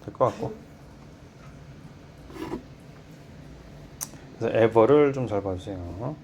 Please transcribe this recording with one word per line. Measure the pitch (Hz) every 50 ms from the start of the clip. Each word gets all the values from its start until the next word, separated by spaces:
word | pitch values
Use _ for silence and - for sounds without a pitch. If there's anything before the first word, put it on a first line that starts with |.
| -
될 | - -
것 | - 131
같고. | 117 - - - - - - - - - - - - - - - - - - - - - - - - - - - - - - - - - - - - - - - - - - - - - - - - - - - - - - - - - - - - - - - - - - - - - - - - - - - - - - - - - -
그래서 | 110 113 113
ever를 | 113 110 110 110 113 110 107 143 151 147 143 135
좀 | 135 127
잘 | 107 104 101 92
봐주세요. | 101 95 90 - 110 98 90 87 87 82 87 117 139 151 151